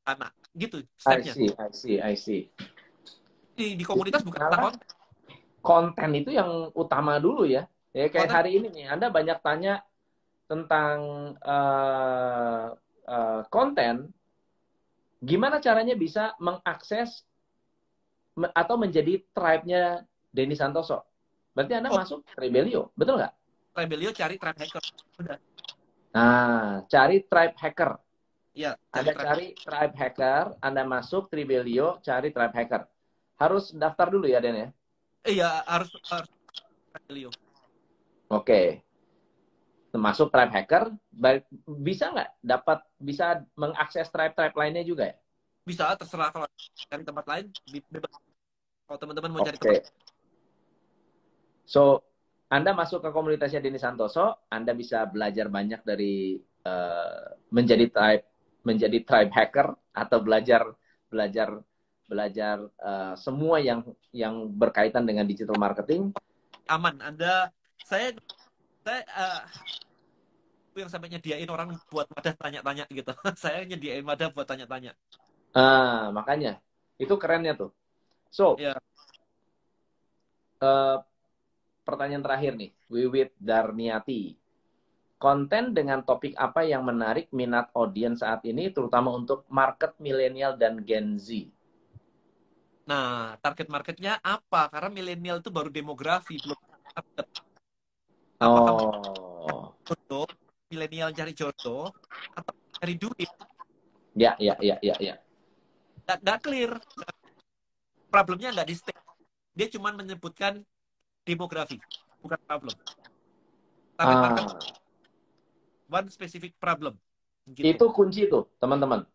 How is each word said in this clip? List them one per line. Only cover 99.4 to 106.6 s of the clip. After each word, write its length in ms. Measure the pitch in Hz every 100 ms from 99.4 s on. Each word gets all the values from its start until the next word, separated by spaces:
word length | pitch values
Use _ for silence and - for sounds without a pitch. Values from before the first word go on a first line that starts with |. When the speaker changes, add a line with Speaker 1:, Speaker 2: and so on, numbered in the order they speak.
| 78 69 - _
Speaker 1:
jodoh, 400 | - 165 _ 139 156 - _ _ _
milenial 400 | 160 156 160 160
cari 160 | 156 160 156
jodoh, 560 | 147 - 123 127 175 _ _ - -
atau 200 | - - - _ -
cari 160 | 175 175
duit? 320 | 220 247 170 - - _ - _ _ _ _ 104
Speaker 2:
Ya, 160 | 117 -
ya, 160 | 104 -
ya, 240 | 101 92
ya, 140 | 101 90
ya. 180 | 98 - _ _ _ _ _ _ _ - -
Speaker 1:
Nggak, 80 | 185
nggak 140 | 208 226
clear. 300 | 302 269